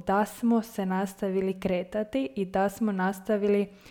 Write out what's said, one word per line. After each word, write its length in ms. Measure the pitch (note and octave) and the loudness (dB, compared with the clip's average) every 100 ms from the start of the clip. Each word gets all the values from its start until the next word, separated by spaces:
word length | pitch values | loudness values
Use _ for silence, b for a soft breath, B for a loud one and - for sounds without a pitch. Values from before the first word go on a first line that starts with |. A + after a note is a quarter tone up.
| F3 | 0
da 180 | G3 | 2
smo 380 | G3+ - A#3 A#3 | 0 0 2 2
se 240 | A3 - F#3+ | 0 -4 -2
nastavili 760 | F#3 F#3+ - G3 F#3+ F#3+ F#3+ | 0 -2 -4 -2 0 -2 -2
kretati 680 | F#3+ F3+ F3+ G#3+ G#3+ C4 C4+ - | -2 -2 -2 -4 -2 -2 -2 -4
i 80 | |
da 240 | F#3+ F#3+ G3 | -2 0 0
smo 240 | G3 A3 | 0 -2
nastavili 760 | G3 F#3 G3 - G#3+ G3+ G3+ G3+ B B | 0 -2 -2 -2 0 4 2 0 B B